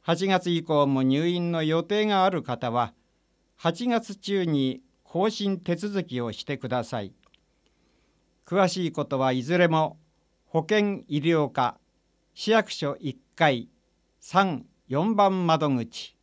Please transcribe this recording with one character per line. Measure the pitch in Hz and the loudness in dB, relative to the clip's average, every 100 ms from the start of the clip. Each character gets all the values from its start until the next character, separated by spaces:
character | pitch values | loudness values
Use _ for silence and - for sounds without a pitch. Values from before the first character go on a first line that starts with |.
八 | - 165 196 | -2 -2 2
月 | 190 180 | 0 0
以 | 170 | -2
降 | 160 151 143 | 2 2 4
も | 135 | 2
入 | 131 139 170 | 2 2 0
院 | 175 170 | -2 -2
の | 165 | -2
予 | 156 160 | 0 0
定 | 170 208 214 | 0 0 2
が | 202 | 2
あ | 185 | 2
る | 185 | 0
方 | - 123 123 | -4 -4 -2
は、 | 120 113 _ _ _ _ _ _ | 0 -2 _ _ _ _ _ _
八 | _ 170 170 240 | _ -4 -2 -2
月 | 233 233 196 | -2 -2 -14
中 | - 196 | -4 0
に | 175 147 131 123 _ _ | 2 2 0 -4 _ _
更 | _ 170 208 | _ -2 -2
新 | 220 202 190 | -2 -4 -4
手 | 185 170 | -4 -4
続 | 208 196 | -4 -6
き | 165 127 | -4 -6
を | 120 | -6
し | 110 | -8
て | - 143 | -8 -8
く | 127 | -4
だ | 123 | -4
さ | 113 120 | -4 -6
い。 | 101 _ _ _ _ _ _ _ _ _ _ _ _ _ | -8 _ _ _ _ _ _ _ _ _ _ _ _ _
詳 | _ 180 185 | _ 2 2
し | 180 170 | 2 -4
い | |
こ | - | -4
と | 143 135 | -4 0
は | 131 | 0
い | 131 | 0
ず | 123 175 | 0 2
れ | 175 | 4
も | 160 151 - _ _ _ _ _ | 4 -2 -6 _ _ _ _ _
保 | 165 | -4
健 | 160 214 208 196 - | 0 0 0 -4 -4
医 | 147 | -2
療 | 147 165 143 | 2 2 0
課、 | - 127 - _ _ _ _ _ | 0 -2 -4 _ _ _ _ _
市 | - - | -10 0
役 | 220 214 | 2 0
所 | - 147 143 | -4 -6 -4
一 | 147 - _ - | -8 -10 _ 0
階 | 160 127 113 _ _ _ _ _ | 2 2 -6 _ _ _ _ _
三、 | - 175 196 151 - _ _ | -2 2 2 0 -10 _ _
四 | 135 196 | -2 0
番 | 214 196 190 170 | 4 4 4 2
窓 | 160 151 | 2 2
口 | 131 117 - - _ | 0 -2 -12 -18 _